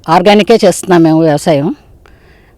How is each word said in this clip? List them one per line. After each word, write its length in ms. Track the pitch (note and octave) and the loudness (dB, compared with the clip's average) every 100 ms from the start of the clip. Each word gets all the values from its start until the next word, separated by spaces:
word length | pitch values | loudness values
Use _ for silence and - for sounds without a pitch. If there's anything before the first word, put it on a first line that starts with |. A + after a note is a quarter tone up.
| - | -2
ఆర్గానికే 500 | F3 F#3 G#3 G#3 A3+ | 0 2 2 2 0
చేస్తున్నాం 380 | F#3+ - - F3 | 0 -2 -2 0
మేము 180 | E3 D#3+ | 2 2
వ్యవసాయం. 540 | D#3+ C#3+ F3+ D3 D#3 D4+ _ - - _ _ _ _ | 0 -2 -2 -2 -4 -8 _ -20 -20 _ _ _ _